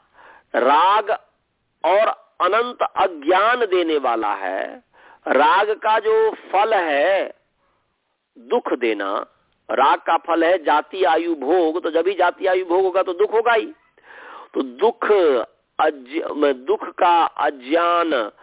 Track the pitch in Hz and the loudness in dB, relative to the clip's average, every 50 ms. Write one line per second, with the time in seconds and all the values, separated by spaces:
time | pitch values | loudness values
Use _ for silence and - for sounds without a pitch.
0 | _ _ _ _ - - - - _ _ - 117 120 135 143 156 175 190 208 220 | _ _ _ _ -20 -20 -20 -20 _ _ -2 0 2 4 4 4 4 4 2 2
1 | 208 208 - - _ _ _ _ _ _ _ _ _ _ _ _ - 165 190 208 | 0 -2 -4 -6 _ _ _ _ _ _ _ _ _ _ _ _ -2 0 2 2
2 | 220 208 - - _ _ _ - 170 180 202 233 240 247 240 - - - - 160 | 2 0 -2 -6 _ _ _ -2 0 0 2 0 -2 -2 -4 -4 -6 -4 -2 -2
3 | 190 190 170 147 139 160 180 185 208 226 247 247 233 190 185 180 170 160 156 143 | -2 -2 -2 -4 0 0 2 4 4 2 2 0 0 0 0 0 0 0 0 0
4 | 131 123 117 113 107 104 101 98 98 92 95 98 - - - 254 _ _ _ _ | 0 0 -2 -2 -2 -2 -4 -4 -4 -4 -4 -4 -6 -8 -10 -16 _ _ _ _
5 | - - - _ - - 123 135 147 156 185 185 214 208 214 208 - 214 220 220 | -20 -20 -20 _ -4 0 2 4 4 4 4 4 2 0 -2 -2 -2 0 0 0
6 | 208 220 220 220 220 220 180 - - - - 190 214 220 220 190 170 156 143 143 | 2 2 2 2 2 0 -2 -4 -6 -2 0 0 2 2 0 0 0 0 0 0
7 | 151 185 196 180 139 - - _ _ _ _ _ _ _ _ _ _ _ _ _ | 2 2 2 0 -2 -4 -10 _ _ _ _ _ _ _ _ _ _ _ _ _
8 | _ _ _ _ _ _ _ - 113 123 - 247 - - 165 127 120 113 107 101 | _ _ _ _ _ _ _ -18 -6 -2 -2 -2 -2 -2 -2 -2 0 0 -2 -2
9 | 98 98 104 - - - _ _ _ _ _ _ _ - - 120 135 151 175 170 | -4 -4 -4 -6 -6 -10 _ _ _ _ _ _ _ -4 0 2 4 4 2 2
10 | - 175 165 156 - 170 160 165 165 170 190 175 147 156 147 151 151 - - 190 | 0 0 -2 -2 0 -2 0 0 2 2 2 0 0 0 0 0 -2 -4 -4 -2
11 | 180 170 160 165 170 170 165 143 127 143 180 185 165 160 156 180 156 170 156 165 | 0 2 0 0 -2 -4 -6 -4 -2 0 2 2 2 0 -2 -4 -4 -2 -2 -2
12 | 170 190 202 175 180 175 175 - 185 185 185 185 185 170 180 190 190 185 175 190 | 0 0 0 0 0 0 -2 -2 -2 -2 -2 -2 -2 0 0 0 0 0 0 -2
13 | 180 185 175 175 214 202 214 226 220 240 233 220 220 302 311 _ _ _ _ _ | -2 -2 -2 -2 -2 0 0 0 0 2 0 0 -2 -4 -10 _ _ _ _ _
14 | _ - - - - - - - - - - - 135 127 120 135 190 233 226 - | _ -20 -20 -20 -20 -20 -20 -20 -16 -8 -6 -6 -6 -6 -4 -2 0 0 0 0
15 | - - 214 196 175 151 131 117 107 - _ _ _ _ _ - 147 156 151 135 | 0 2 2 4 4 4 2 0 -2 -6 _ _ _ _ _ -2 -2 -2 -2 -4
16 | 123 123 147 170 - - - 147 147 143 135 127 127 156 214 - - 180 - - | -10 -10 -8 -8 -8 -6 -4 0 0 0 0 -2 -4 -4 -4 -4 -6 -8 -4 0
17 | 185 175 170 165 156 - - - 143 151 147 131 123 131 156 165 170 170 170 170 | 2 2 2 2 2 0 -2 -2 -4 -4 -4 -6 -6 -2 -2 0 0 0 0 0
18 | 170 160 147 123 107 104 - _ | 0 0 -2 -2 -4 -4 -8 _